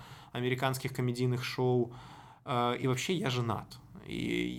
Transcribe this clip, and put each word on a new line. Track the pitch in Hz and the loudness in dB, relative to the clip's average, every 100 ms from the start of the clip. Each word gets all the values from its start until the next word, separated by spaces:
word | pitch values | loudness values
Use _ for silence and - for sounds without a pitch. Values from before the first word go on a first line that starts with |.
| - - - | -8 -18 -8
американских | 123 123 127 135 131 127 | -2 0 2 2 2 -2
комедийных | 131 127 120 127 123 123 | 0 0 2 2 0 -2
шоу. | - 127 123 120 - - - - - | 2 4 4 2 -4 -16 -18 -20 -12
А, | - 123 120 | -2 2 2
и | 123 131 | 2 2
вообще | 127 - 175 | 2 2 0
я | 135 | 2
женат. | 123 117 104 - - - - - | 0 0 -2 -6 -16 -18 -16 -8
И | 113 117 117 120 | -4 0 0 -2